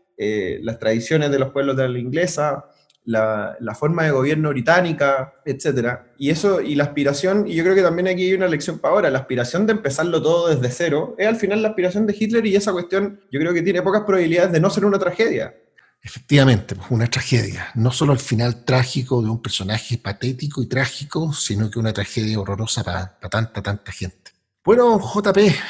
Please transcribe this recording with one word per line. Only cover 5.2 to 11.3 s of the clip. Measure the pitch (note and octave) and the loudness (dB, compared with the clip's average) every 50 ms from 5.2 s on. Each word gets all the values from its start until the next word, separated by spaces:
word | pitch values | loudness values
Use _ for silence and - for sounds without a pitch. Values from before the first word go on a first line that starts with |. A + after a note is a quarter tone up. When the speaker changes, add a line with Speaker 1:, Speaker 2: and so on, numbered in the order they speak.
| C3 - - _ - | -4 -6 -12 _ -8
Speaker 1:
etcétera. | D3+ C3+ C3+ - D#3 C3+ B2+ A#2 A#2+ B2 - - _ _ - | -8 -6 -4 -2 -2 0 0 0 -2 -4 -6 -10 _ _ -4
Y | C#3 C#3+ | -2 -2
eso, | E3 D#3 - G3+ F#3+ E3 | 0 2 2 2 2 0
y | - - D3 | 0 0 0
la | C#3+ C#3+ | 0 0
aspiración, | D3 - D3+ C#3+ C#3 C#3 C#3 - F#3 G3 G#3 G3+ | 0 -2 0 0 0 0 0 0 0 2 0 0
y | - E3 | 0 0
yo | D#3+ E3 | 0 2
creo | F#3 F#3+ | 2 4
que | G3 | 4
también | F#3 E3+ E3 E3+ F3+ | 4 4 2 0 0
aquí | F#3 F3+ F3+ F#3 | 0 0 0 0
hay | F#3 F#3+ | 0 2
una | F#3 F#3+ | 2 2
lección | F3+ D#3 C#3+ - - D#3+ | 0 0 -2 -4 -6 -6
para | - - C#3+ E3+ | -4 0 2 2
ahora, | G#3 F#3+ D3 | 2 2 2
la | C3 C3 | 0 -2
aspiración | C3 - C3 A#2+ A#2+ - - F3 G#3+ | -2 -2 -2 -2 -2 -2 -2 0 0
de | A3 A3 | 0 0
empezarlo | G#3+ - C#3 C3+ D#3 D#3+ F3 E3 D#3 | 0 -2 -2 -2 -2 -2 0 0 0
todo | - D#3 E3+ E3+ E3+ E3+ | 2 2 2 2 2 2
desde | D#3 B2+ B2+ B2 | 2 2 0 -2
cero, | - - E3+ E3 C#3+ D3+ - - - | -2 -2 -2 0 0 0 -2 -4 -4
es | - G3 | -2 0
al | A3 | 0